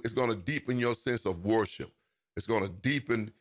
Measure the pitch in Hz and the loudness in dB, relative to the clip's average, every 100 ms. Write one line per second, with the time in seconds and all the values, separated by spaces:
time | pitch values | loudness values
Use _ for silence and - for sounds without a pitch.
0 | 117 117 120 107 90 147 - 123 120 117 | -2 0 2 0 -2 -4 -2 0 2 0
1 | - 120 101 87 95 113 104 - - _ | 0 -2 0 -2 4 4 4 -2 -12 _
2 | _ _ _ - - 113 98 90 131 143 | _ _ _ -10 0 0 0 -2 -2 0
3 | 123 117 107 - | 0 -2 -2 -10